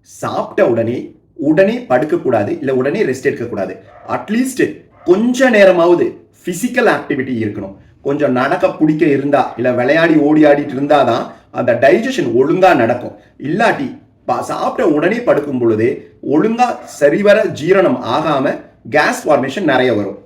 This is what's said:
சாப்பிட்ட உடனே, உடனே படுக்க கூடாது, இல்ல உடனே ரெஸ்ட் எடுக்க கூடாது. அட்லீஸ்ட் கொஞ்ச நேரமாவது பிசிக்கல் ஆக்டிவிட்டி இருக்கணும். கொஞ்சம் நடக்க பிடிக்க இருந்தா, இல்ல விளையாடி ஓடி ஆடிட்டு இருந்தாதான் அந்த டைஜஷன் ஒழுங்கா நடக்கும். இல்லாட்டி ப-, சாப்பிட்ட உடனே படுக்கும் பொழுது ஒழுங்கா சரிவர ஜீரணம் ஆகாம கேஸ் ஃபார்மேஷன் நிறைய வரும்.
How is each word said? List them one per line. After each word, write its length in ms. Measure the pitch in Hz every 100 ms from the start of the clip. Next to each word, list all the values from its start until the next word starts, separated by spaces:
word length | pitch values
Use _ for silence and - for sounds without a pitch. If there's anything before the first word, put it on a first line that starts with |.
சாப்பிட்ட 680 | _ - 120 127 - - 175
உடனே, 440 | 117 110 131 - - _
உடனே 440 | - 143 160 196 247
படுக்க 380 | - - 151 175
கூடாது, 420 | 139 113 101 -
இல்ல 160 | 131
உடனே 300 | 131 131 190
ரெஸ்ட் 200 | 175 123
எடுக்க 200 | 143 113
கூடாது. 320 | 117 101 92 - - - -
அட்லீஸ்ட் 760 | 123 - 226 262 - - - - _
கொஞ்ச 460 | - 190 240 254 262
நேரமாவது 800 | 214 190 175 170 170 135 - _ _
பிசிக்கல் 440 | - 175 240 247 220
ஆக்டிவிட்டி 500 | 143 - 139 123 117
இருக்கணும். 380 | 107 101 98 - - _
கொஞ்சம் 300 | 139 143 143
நடக்க 380 | 123 135 180 185
பிடிக்க 360 | - 160 156 165
இருந்தா, 460 | 135 143 139 - -
இல்ல 160 | 123
விளையாடி 420 | 120 123 156 165
ஓடி 300 | 156 143 156
ஆடிட்டு 300 | 151 143 139
இருந்தாதான் 520 | 127 143 147 120 120 117 - _
அந்த 240 | 127 120
டைஜஷன் 580 | 113 139 190 262 254 131 117
ஒழுங்கா 360 | 143 175 185
நடக்கும். 420 | 151 117 113 104 - _ _
இல்லாட்டி 600 | 135 180 226 156 127 - _ _ -
ப-, 140 | 117
சாப்பிட்ட 500 | - - 247 254 180
உடனே 300 | 151 170 233
படுக்கும் 380 | - 147 - 127
பொழுது 580 | 117 107 117 - - _ -
ஒழுங்கா 540 | 147 208 226 247 -
சரிவர 600 | - - 147 170 202 208
ஜீரணம் 540 | 196 120 156 202 285 127
ஆகாம 580 | 110 131 160 139 139 - - _ 120
கேஸ் 380 | 147 175 247 -
ஃபார்மேஷன் 360 | 139 135 -
நிறைய 300 | 170 131 127
வரும். 240 | 107 98 -